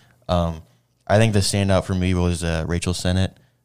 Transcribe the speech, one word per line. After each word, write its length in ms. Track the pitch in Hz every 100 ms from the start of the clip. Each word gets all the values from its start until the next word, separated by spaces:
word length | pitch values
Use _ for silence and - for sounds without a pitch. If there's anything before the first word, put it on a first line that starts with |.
| _ _ -
Um, 340 | 90 85 80 - _ _ _ -
I 120 | 101
think 140 | 113
the 80 | 101
standout 440 | 95 101 98 92
for 100 | 92
me 200 | 92 92
was, 300 | 90 90 85
uh, 200 | 85 82 82
Rachel 260 | 85 92
Sennott, 400 | 87 90 92 92 - _ _